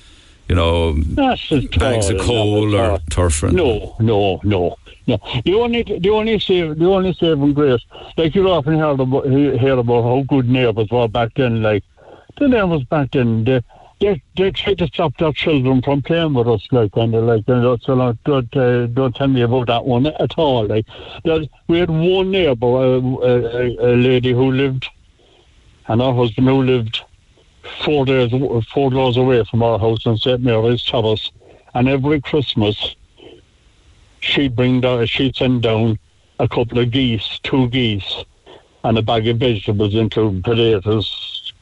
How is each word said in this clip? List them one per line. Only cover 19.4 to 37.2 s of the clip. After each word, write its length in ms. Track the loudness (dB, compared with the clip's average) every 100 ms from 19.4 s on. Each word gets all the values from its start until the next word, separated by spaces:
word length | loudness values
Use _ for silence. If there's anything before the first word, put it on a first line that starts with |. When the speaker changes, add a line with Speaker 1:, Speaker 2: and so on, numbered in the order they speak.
Speaker 2:
about 240 | 2 0 0
that 180 | -2
one 220 | 0 0 0
at 320 | -2 -4 0
all. 280 | 0 0 0
Like, 200 | -2 -4 -10 -20 -8
there, 160 | -2 -2 -4 -8 -2
we 140 | 0
had 100 | 0
one 400 | 0 2 0 0
neighbour, 360 | 0 0 0 0
uh, 320 | 2 2 2
a, 760 | 0 0 2 2 0 -2 -4 0
a, 120 | 2
a 40 | 4
lady 340 | 4 2 2
who 200 | 2 2
lived, 360 | 2 0 -2 -8 -16 _ _ _ _ _ _ _ _ -4
and 140 | 0
her 100 | 0
husband 340 | 0 0 2 2
who 140 | 4
lived 380 | 2 0 -2 -8 -12 _ _ _ _ _ -18 -8
four 220 | -2 0
days, 260 | 2 2 2 0 0 -2 -2
four 180 | -2 0
doors 260 | 2 2 2
away 260 | 2 2
from 180 | 0 0
our 160 | 0 2
house 260 | 0 0
in 140 | 0 0
Saint 240 | 0 0
Mary's 400 | 0 2 2 0
Terrace, 460 | -2 -2 0 -2 -4 -14 -20 -20 _
and 140 | -2 0
every 320 | 2 0 -2
Christmas 760 | 0 -2 -2 0 0 -2 -6 -10 _ _ -20 -20 _ _ _ _ _ _ _ _
she'd 340 | -4 -2 -2
bring 280 | 0 0 2
down, 240 | 0 0 -2
she'd 280 | -2 -4
send 280 | -2 -2 0
down 360 | 0 0 0 -2 -8 _ _ -6
a 80 | -4
couple 300 | -2 -2 -2
of 120 | 0
geese, 480 | 0 0 -2